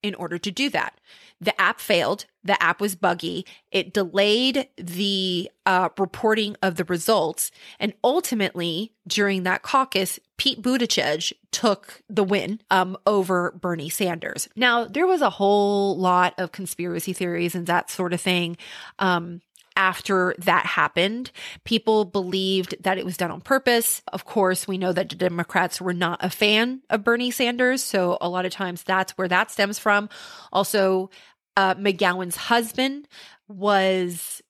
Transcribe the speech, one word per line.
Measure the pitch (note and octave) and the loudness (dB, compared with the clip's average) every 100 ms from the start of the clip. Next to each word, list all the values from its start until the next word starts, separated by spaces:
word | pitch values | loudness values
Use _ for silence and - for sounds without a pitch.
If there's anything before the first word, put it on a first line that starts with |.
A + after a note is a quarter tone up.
in | G#3 F#3+ | -6 -6
order | E3+ E3+ | -8 -6
to | G#3 | -6
do | F#3 C#4 | -2 0
that. | - - _ _ - - _ | 0 -4 _ _ -20 -20 _
The | F3 - | -4 2
app | F#3+ A3+ | 2 2
failed. | - F3+ B2 - - _ | 0 2 2 -2 -6 _
The | - D3+ | -2 2
app | E3 F3+ | 2 2
was | G3+ F#3 | -2 0
buggy. | F#3+ F3 F3 E3+ - - _ | 0 0 -4 -8 -10 -18 _
It | G3 F#3 | -4 -2
delayed | G#3 F#3 G3 G3+ G#3+ B3+ C4 C4+ - | -2 0 2 4 4 2 0 -4 -10
the, | F3 F3 G3+ G3 F#3 F3+ F#3+ _ - | -12 -4 -2 0 -2 -2 -6 _ 0
uh, | F#3 F3+ - | 2 2 0
reporting | F#3+ - A3 G#3+ G#3 G3+ | -4 0 0 2 0 -2
of | F#3+ | -2
the | E3 | -2
results. | E3+ F3+ D#3+ A3 D#3+ D#3+ - - - - | -2 -2 2 2 2 -2 -6 -8 -20 -6
And | G#3 - | -6 0
ultimately, | A#3+ D4+ F4 A3+ F#3+ - E3+ D#3+ A3 _ - | 2 2 0 -2 -2 -2 -4 -4 -8 _ -6
during | G#3 G3+ F#3+ | 0 2 0
that | F3+ - | 0 -2
caucus, | - C#4 C4 F#3+ F#3+ - _ - | 2 0 2 0 -2 -6 _ -2
Pete | C#4 A#3 | -2 0
Buttigieg | A3+ B3+ A#3 - C3+ D#3 - - _ | 0 0 2 0 0 -2 -4 -8 _
took | - A3+ G3 - - _ | 0 0 0 -4 -20 _
the | G#3+ | -2
win, | F#3+ G#3 - A3 _ | 2 0 -2 -8 _
um, | F#3+ F#3 F#3 - | 2 2 0 2
over | G#3 F#3 F#3 F3 | 2 2 0 0
Bernie | F3+ F3+ E3+ D3+ | -4 -4 -4 -6
Sanders. | - F#3+ E3 - - - - | -2 -2 -2 -8 -8 -10 0
Now, | B3 A#3+ A3 | 2 2 0
there | A3 F#4 | 0 2
was | F#4 | 4
a | B3+ | 2
whole | - G3 G#3 G3+ G3+ G3 E3+ | 2 4 4 4 2 0 2
lot | F#3 F3+ F3+ - | 2 4 2 0
of | F3+ | -8
conspiracy | - F#3 - F3 E3+ E3+ | -6 -10 -6 -6 -4 -6
theories | F3+ F3+ E3+ F3 | -4 -4 -2 -2
and | F3+ E3+ | -2 0
that | F3 - | -2 -2
sort | - F3+ | -4 -4
of | F3 | -2
thing, | - F3+ E3+ E3+ - - - - | 0 0 0 -6 -16 -18 -18 -2
um, | F#3+ F3 E3+ F3 _ _ _ | 0 0 -2 -12 _ _ _
after | - F#3+ F#3 - F#3+ F3+ - | 0 2 0 0 2 2 0
that | F3 F3 - | 2 2 2
happened. | - D#3 - F#3+ A3+ B3+ - - - | 0 0 2 0 -2 -10 -14 -16 -14
People | - A3+ A3+ A3 | -2 0 2 2
believed | G3 G3+ F3+ F#3+ F#3+ F#3+ F3+ - | 2 -2 -2 -2 0 0 -2 -4
that | F#3+ F#3+ | -2 -2
it | F#3 | -4
was | F3 | -4
done | F3 | -4
on | F3 | -6
purpose. | - C4+ C4 A#3 A#3 - - | 0 0 4 2 2 -4 -6
Of | F#3 - | -12 -4
course, | A3+ F#3+ F#3 - | 0 2 2 -4
we | F#3+ | -2
know | F#3 | -2
that | F3+ - | -2 -4
the | F3 | -2
Democrats | F3+ E3+ E3+ F#3+ F3+ - | -2 -2 -2 0 0 -2
were | F#3 | -4
not | F3 F3 F3 | -2 -2 -2
a | F3+ | -4
fan | - G#3 G#3+ A#3+ C4 _ | 0 2 4 2 -2 _
of | A3 | -2
Bernie | G3+ A#3 B3 | 2 0 0
Sanders. | A#3 A#3+ A#3+ B3+ C4 | 0 -2 2 2 2
So | - G3 F3+ - | 0 0 2 0
a | F3 | -2
lot | F3+ | -2
of | F3+ | -4
times | - F#3 F3+ | -4 -6 -6
that's | - F#3+ F#3 | -2 -2 -2
where | - F#3 | -4 0
that | F3+ A3+ | 2 0
stems | - G3+ G#3 | 0 -2 0
from. | A3 G3+ G#3 - - - - | 2 2 0 -14 -20 -20 -4
Also, | - G3 G#3+ F#3+ F#3+ F#3+ - - _ _ - | 0 2 2 4 2 -2 -12 -20 _ _ 2
uh, | F#3+ F#3 | 2 2
McGowan's | G3+ F3+ G3 F3+ F3+ - | 0 2 0 0 -4 -8
husband | - A#3 A3+ - C4 C#4 D4 - - - _ | 0 0 0 -2 -2 -2 -14 -20 -20 -20 _
was | G3 G3+ G3 F#3+ F#3+ F3+ E3+ - - | -4 2 4 4 2 0 -4 -10 -14